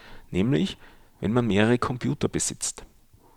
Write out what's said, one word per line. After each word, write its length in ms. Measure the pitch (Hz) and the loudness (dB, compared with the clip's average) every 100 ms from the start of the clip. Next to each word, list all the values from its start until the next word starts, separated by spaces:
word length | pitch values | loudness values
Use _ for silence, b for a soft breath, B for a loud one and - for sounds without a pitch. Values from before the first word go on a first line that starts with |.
| B B - | B B -6
nämlich 460 | 87 110 151 190 - b b b _ | 0 2 2 0 -4 b b b _
wenn 140 | 95 | -2
man 140 | 120 120 | 0 2
mehrere 300 | 98 110 123 | 4 4 2
Computer 520 | - 123 123 - - | 0 -2 -4 -2 -2
besitzt. 560 | - - - - - - _ _ - B | 0 -4 -4 -8 -10 -16 _ _ -20 B